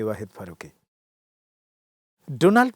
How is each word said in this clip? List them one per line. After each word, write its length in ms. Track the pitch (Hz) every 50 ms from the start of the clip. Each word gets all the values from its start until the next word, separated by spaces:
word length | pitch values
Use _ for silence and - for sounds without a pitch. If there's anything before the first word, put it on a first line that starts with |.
| 110
ওয়াহিদ 240 | 110 104 101 107 98 -
ফারুকী। 320 | - 98 90 82 - - - - _ _ _ _ _ _ _ _ _ _ _ _ _ _ _ _ _ _ _ _ _ _ _ _ _ _ _ _ _ _ - 139 120
ডোনাল্ড 320 | 160 185 208 240 247 254 -